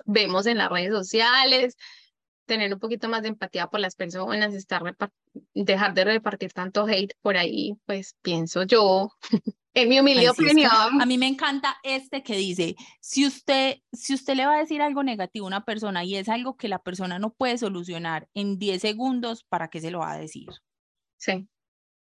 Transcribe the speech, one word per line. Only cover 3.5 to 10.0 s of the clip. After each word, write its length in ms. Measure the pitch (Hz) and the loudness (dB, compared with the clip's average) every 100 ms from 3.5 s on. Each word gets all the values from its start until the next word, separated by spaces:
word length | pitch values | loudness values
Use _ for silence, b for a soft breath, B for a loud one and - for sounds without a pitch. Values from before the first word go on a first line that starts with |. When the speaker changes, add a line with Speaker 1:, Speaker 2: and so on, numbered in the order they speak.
| 175 175 | -6 -4
Speaker 1:
por 120 | 208 | -4
las 140 | 190 - | -4 -4
personas, 580 | 175 185 190 214 208 196 | -8 -6 -4 -2 -2 -4
estar 260 | - 180 | -6 -6
repar-, 280 | 175 - 208 _ _ - _ 202 | -6 -6 -8 _ _ -20 _ -4
dejar 380 | 196 190 202 185 | 0 0 0 2
de 100 | 196 | 2
repartir 480 | 220 220 196 185 | 2 -2 -6 -8
tanto 340 | - 185 208 214 | -8 -4 -2 0
hate 260 | 196 196 - | 0 -2 -4
por 160 | 208 180 | 0 2
ahí, 380 | 180 - 208 208 - | 0 -2 -6 -8 -8
pues, 300 | 196 - _ | -8 -8 _
pienso 400 | 185 165 165 175 | -4 -2 -2 -2
yo, 480 | 190 226 196 190 202 _ | 4 6 6 4 0 _
<laughs> 360 | - 214 220 - _ 247 | -2 -2 -2 -12 _ 2
en 140 | 240 | 4
mi 100 | |
humilde 200 | 269 | 6